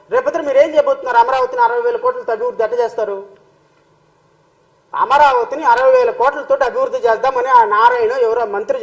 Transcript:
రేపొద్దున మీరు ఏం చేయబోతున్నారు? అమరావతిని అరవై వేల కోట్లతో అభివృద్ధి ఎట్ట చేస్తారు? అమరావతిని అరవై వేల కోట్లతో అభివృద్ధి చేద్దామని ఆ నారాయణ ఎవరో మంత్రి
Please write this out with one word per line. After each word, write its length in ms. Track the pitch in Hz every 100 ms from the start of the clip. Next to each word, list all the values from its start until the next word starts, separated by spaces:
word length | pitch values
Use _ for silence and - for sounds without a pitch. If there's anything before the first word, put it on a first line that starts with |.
| _
రేపొద్దున 320 | 240 262 330 294
మీరు 100 | 262
ఏం 160 | 320
చేయబోతున్నారు? 420 | 302 285 539 508 466
అమరావతిని 460 | 480 523 508 508
అరవై 180 | 466 480
వేల 160 | 480 453
కోట్లతో 360 | 508 508 -
అభివృద్ధి 320 | 220 247 226
ఎట్ట 100 | 220
చేస్తారు? 520 | 240 233 233 202 196 196 - _ _ _ _ _ _ _ _ _ _ _ _ _ _ _
అమరావతిని 680 | - 196 277 294 254 233 277
అరవై 260 | 302 466 262
వేల 200 | 262 240
కోట్లతో 440 | - 254 294 269 277
అభివృద్ధి 340 | 247 220 - 254
చేద్దామని 500 | 233 214 226 240 254
ఆ 160 | 349
నారాయణ 480 | - - 466 494 440
ఎవరో 340 | 523 466 226 415
మంత్రి 320 | 403 - 262